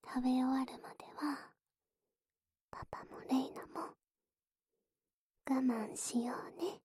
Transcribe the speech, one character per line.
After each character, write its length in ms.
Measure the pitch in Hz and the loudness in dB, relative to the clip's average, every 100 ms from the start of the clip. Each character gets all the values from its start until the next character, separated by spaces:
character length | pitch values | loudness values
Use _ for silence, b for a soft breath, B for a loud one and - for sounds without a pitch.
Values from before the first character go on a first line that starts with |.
食 200 | - 254 | -2 2
べ 80 | 254 | 4
終 140 | 254 | 6
わ 200 | 254 262 | 6 4
る 140 | 262 - | 2 -4
ま 120 | - | -12
で 100 | - - - | -14 -16 -4
は、 360 | 294 277 - _ _ _ _ _ _ _ _ _ _ _ _ | -2 -2 -6 _ _ _ _ _ _ _ _ _ _ _ _
パ 120 | - - | -12 -10
パ 140 | - | -10
も 160 | - - - | -10 -14 2
レ 80 | 262 | 2
イ 160 | - | 2
ナ 140 | - - | -6 -8
も、 280 | - - - _ _ _ _ _ _ _ _ _ _ _ _ _ _ - | -6 -6 -10 _ _ _ _ _ _ _ _ _ _ _ _ _ _ 0
我 100 | 262 | 4
慢 340 | 254 226 220 | 4 2 -2
し 300 | - - 240 | -4 0 0
よ 100 | 240 | 0
う 160 | 254 - - | -4 -6 -4
ね。 220 | 349 - | -4 -4